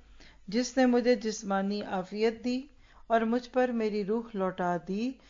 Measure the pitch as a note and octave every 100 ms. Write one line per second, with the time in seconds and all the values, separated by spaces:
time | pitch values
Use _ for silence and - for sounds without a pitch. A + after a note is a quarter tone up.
0 | - - - - - A#3 B3 C4 B3+ A#3+
1 | A#3+ B3 A3 G#3+ G3+ G3 G3 G#3 - G3
2 | F3 G#3 A3+ A3+ B3 B3+ C4+ - - -
3 | - A3+ A3+ A#3+ A#3+ B3+ B3+ A#3 A3 G#3
4 | G3 A3+ A#3 G3 F#3 F#3 F3+ F3 E3 G3
5 | B3 C4+ -